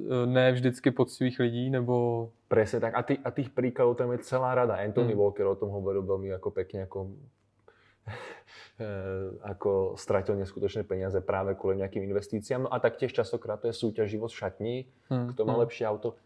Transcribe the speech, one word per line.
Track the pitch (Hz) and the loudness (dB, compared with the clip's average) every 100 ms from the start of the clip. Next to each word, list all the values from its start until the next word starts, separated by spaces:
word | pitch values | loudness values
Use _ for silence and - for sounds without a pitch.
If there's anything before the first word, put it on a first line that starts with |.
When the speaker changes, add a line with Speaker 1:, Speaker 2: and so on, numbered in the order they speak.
| 107 127 120 | -2 0 2
Speaker 1:
ne | 127 127 | 6 6
vždycky | 127 127 123 - | 6 2 2 2
poctivých | 123 123 - 127 123 | 2 2 2 0 2
lidí, | 123 117 127 | 0 2 0
nebo | 131 120 123 120 117 113 - - | 0 2 2 2 0 -4 -10 0
Speaker 2:
Presne | 110 107 117 | 4 4 2
tak. | 113 113 | 0 0
A | 123 | 0
ty-, | 139 123 | 0 -2
a | |
tých | 123 123 | -4 -4
príkladov | - 123 120 123 120 | 0 0 4 4 4
tam | 123 | 0
je | 123 - | -2 -2
celá | 131 127 127 | 0 2 2
rada. | 120 95 | 2 2
Anthony | 101 107 120 | 0 0 2
Speaker 1:
Hmm. | 104 | 4
Speaker 2:
Walker | 101 98 98 | 2 2 0
o | 98 | 0
tom | 104 | -2
hovoril | 101 98 98 | -4 -2 -2
veľmi | 95 98 98 | 0 -2 -4
ako | 92 101 | -6 -6
pekne, | 98 92 101 92 | -4 -6 -6 -8
ako, | 98 98 98 73 _ _ _ _ _ _ _ - | -8 -10 -12 -20 _ _ _ _ _ _ _ -14
<laughs> | 107 - - - - - - | -12 -12 -16 -20 -20 -18 -10
eh, | 110 101 95 95 95 - | -8 -6 -4 -4 -6 -8
ako | 104 95 104 98 95 - | -10 -2 2 4 2 -2
stratil | - 101 98 101 | 0 2 2 0
neskutočné | 92 - 101 110 | -2 -2 -2 -2
peniaze | 98 92 95 95 | -4 -2 -2 -2
práve | 92 98 98 95 | 0 0 0 0
kvôli | 98 95 | 0 0
nejakým | 98 101 | -2 -4
investíciám. | 98 101 101 107 101 123 131 | -2 -2 -2 -4 -2 -2 -2
No | |
a | 123 | 2
taktiež | 117 - 127 | 2 2 -2
častokrát | - 110 117 110 107 | 0 -2 -2 -4 -4
to | 117 | -4
je | |
súťaživo | 113 117 107 107 107 113 | -2 -2 0 -2 -2 -6
v | |
šatni, | - 98 - 107 123 127 _ - | -6 -8 -6 -6 -6 -8 _ -4
Speaker 1:
Hmm, | 127 123 | -4 -2
Speaker 2:
kto | 123 110 | -2 0
má | |
Speaker 1:
hmm. | 113 117 | 2 2
Speaker 2:
lepšie | - 113 | 0 -2
auto. | 107 117 - | -2 -4 -8